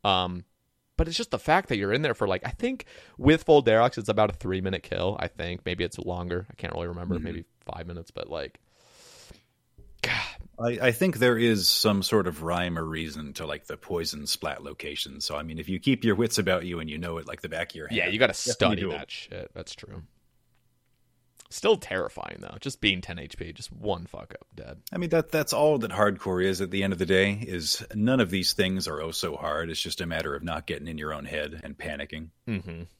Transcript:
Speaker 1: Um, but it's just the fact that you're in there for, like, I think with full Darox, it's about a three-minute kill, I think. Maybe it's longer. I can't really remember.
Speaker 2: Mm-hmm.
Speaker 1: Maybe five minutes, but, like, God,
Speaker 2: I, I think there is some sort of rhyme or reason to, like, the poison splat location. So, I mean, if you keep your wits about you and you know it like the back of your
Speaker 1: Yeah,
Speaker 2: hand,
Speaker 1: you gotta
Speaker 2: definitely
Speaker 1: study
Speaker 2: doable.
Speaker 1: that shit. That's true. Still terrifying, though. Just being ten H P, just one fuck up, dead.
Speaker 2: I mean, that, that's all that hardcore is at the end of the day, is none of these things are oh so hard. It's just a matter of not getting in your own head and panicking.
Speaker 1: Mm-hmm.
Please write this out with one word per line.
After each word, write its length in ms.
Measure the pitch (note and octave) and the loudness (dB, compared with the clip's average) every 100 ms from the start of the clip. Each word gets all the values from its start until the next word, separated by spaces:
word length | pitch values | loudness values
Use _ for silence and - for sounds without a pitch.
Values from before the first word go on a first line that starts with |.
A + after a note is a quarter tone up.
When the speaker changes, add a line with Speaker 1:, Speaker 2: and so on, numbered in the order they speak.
Speaker 1:
Um, 400 | G2+ F#2 F2+ F2+ - _ _ _ _ - | 4 2 2 -4 -10 _ _ _ _ -2
but 100 | E3 | -2
it's 100 | E3 | -2
just 140 | A#3 | -2
the 80 | A2+ | -4
fact 300 | - E3 F#3+ | 4 2 4
that 80 | A#2 | -2
you're 160 | G2 | 2
in 80 | A#2+ | 2
there 120 | D3+ | 2
for, 140 | A2+ G2+ | 0 0
like, 180 | F#2 - | 0 -2
I 40 | |
think 340 | - A#3+ C4 - - - - | -2 -2 -2 -10 -20 -20 2
with 260 | C3 D#3+ | 6 6
full 200 | - D3+ | 10 8
Darox, 340 | A#2 A2 B2 - | 10 8 6 2
it's 120 | G#2 | 0
about 200 | G#2+ G#2+ | 4 4
a 40 | |
three-minute 500 | - - F#2+ F#2 F#2 | 2 -2 -2 0 -4
kill, 320 | - - F2+ G#2 | -4 -2 0 0
I 80 | F2 | -6
think. 340 | - E2 F2 - | -4 -6 -6 -4
Maybe 180 | F2+ | -2
it's 140 | F2 - | -4 -4
longer. 480 | - F2 F2 F2 G2+ | -6 -4 -2 -4 -6
I 40 | - | -10
can't 180 | - | -8
really 140 | - E2+ | -6 -6
remember. 280 | F2 F2+ E2+ | -6 -4 -2
Speaker 2:
Mm-hmm. 80 | |
Speaker 1:
Maybe 220 | D#2 E2+ E2+ _ - | -2 -8 -12 _ -12
five 220 | - E2+ | -10 -10
minutes, 240 | F2 E2 | -12 -12
but, 180 | - - | -12 -8
like, 300 | D#2+ C#2 - _ _ _ - - - - - _ _ _ - - - | -6 -8 -12 _ _ _ -20 -20 -20 -20 -20 _ _ _ -20 -20 -6
God, 360 | - - - - - - | -4 -2 -4 -12 -18 -4
Speaker 2:
I, 280 | A#2 A#2+ B2+ | -4 2 2
I 40 | |
think 260 | A2 - G#2+ | 4 2 6
there 200 | B2 A#2 | 4 6
is 320 | A#2 G#2+ F2+ | 4 4 4
some 320 | - A2 G2+ | 4 4 4
sort 260 | F#2 A2 F2+ | 4 2 2
of 140 | D2+ | -2
rhyme 380 | D#2+ F2 F2 E2 | -2 0 0 -2
or 60 | D#2+ | -4
reason 480 | D#2+ D#2+ D2 D2 | -4 -6 -8 -10
to, 120 | C#2 D#2+ | -10 -8
like, 220 | D2 - | -8 -10
the 100 | C#2+ | -14
poison 480 | - E2+ E2 D2+ C#2+ | -4 -4 -2 -6 -4
splat 380 | - D#2+ D2 | -4 -4 -6
location. 580 | C#2+ D2 D2+ C#2+ C#2 C#2 | -10 -12 -10 -8 -8 -6
So, 140 | C#2+ D2 | -6 -6
I 80 | |
mean, 160 | D#2+ D#2+ | -6 -8
if 100 | E2 | -4
you 100 | F#2 | 0
keep 240 | - B2+ | 2 4
your 120 | A#2 G2+ | 4 4
wits 220 | A#2 - | 2 2
about 280 | F#2+ F#2 F2 | 2 2 0
you 140 | E2+ | -6
and 100 | D#2+ | -6
you 80 | D2+ | -6
know 200 | E2+ E2 | -6 -6
it 100 | D#2+ | -8
like 140 | - | -10
the 80 | F2+ | -8
back 220 | E2 F2 | -6 -6
of 40 | - | -8
your 120 | D2+ | -4
Speaker 1:
Yeah, 120 | A2 | -2
Speaker 2:
hand, 100 | F2+ | 0
Speaker 1:
you 60 | G#2 | 2
gotta 140 | A#2+ | 2
Speaker 2:
definitely 200 | - - | 2 -2
Speaker 1:
study 280 | A#2 F#2+ G2+ | 2 2 2
Speaker 2:
doable. 100 | F#2+ | -2
Speaker 1:
that 200 | E2 D2+ | -4 -8
shit. 400 | - - F#2 - | -12 -12 -14 -12
That's 220 | F2 F2 - | -14 -14 -14
true. 280 | - F#2 D#2+ _ _ _ _ _ _ _ _ _ _ _ _ _ - | -14 -16 -16 _ _ _ _ _ _ _ _ _ _ _ _ _ -16
Still 280 | - G3+ G#3+ | -2 2 2
terrifying, 640 | - F#2+ E2+ - G1+ G1+ | 2 -4 -4 -6 -12 -12
though. 160 | G1+ - | -14 -10
Just 220 | C#3 - | -10 2
being 180 | G#2+ F#2 | 2 2
ten 200 | - E2+ | -2 -10
H 180 | C#2+ - | -10 -10
P, 160 | F2 | -10
just 180 | - - | -10 -14
one 340 | - G#2 F2+ F2 | -8 -4 -4 -4
fuck 280 | - - | -12 -14
up, 140 | - - | -16 -18
dead. 280 | - - - - | -18 -14 -14 -10
Speaker 2:
I 60 | F3+ | -6
mean, 140 | F3 | 2
that, 200 | E3 D#3 | 2 2
that's 220 | D#3+ D3 | 0 0
all 240 | - D3+ D3 | 4 4 4
that 140 | A2 | 0
hardcore 520 | F#2 G#2 F#2+ G2 F2+ | 4 4 4 -2 2
is 160 | F#2 F#2 | 2 2
at 120 | F#2+ | 0
the 120 | G2 | 0
end 80 | G2 | 0
of 80 | F#2 | 0
the 60 | F2 | 4
day, 260 | F#2 G2 | 6 6
is 520 | G2+ A#2+ F2+ D#2 - - G#2+ | 2 -4 -4 -2 -4 -4 0
none 240 | A2 C3 | 2 4
of 100 | G2 | 4
these 220 | F#2+ F2+ | 2 0
things 340 | - F#2 F#2+ E2+ | 2 2 0 -4
are 160 | D2+ | -4
oh 100 | D#2+ | -6
so 260 | E2 F2 C#2+ | -4 -4 -4
hard. 320 | E2+ D2+ E2 | -4 -2 -4
It's 100 | D#2+ | -4
just 220 | E2+ - | -6 -4
a 40 | F2 | -4
matter 300 | D#2+ D2+ C#2 | -2 -4 -4
of 80 | |
not 240 | D#2 D#2 - | -4 -6 -6
getting 220 | D#2+ D#2 | -8 -6
in 80 | D#2 | -8
your 160 | D2+ | -6
own 100 | D2+ | -6
head 380 | C#2 D2+ D2+ D#2+ | -6 -6 -6 -8
and 140 | D2 D2 | -14 -10
panicking. 540 | - D2 C#2+ D#2 E2 _ - | -8 -8 -8 -10 -12 _ -8
Speaker 1:
Mm-hmm. 320 | G#2 F2+ E2 E2+ _ | -8 -8 -12 -14 _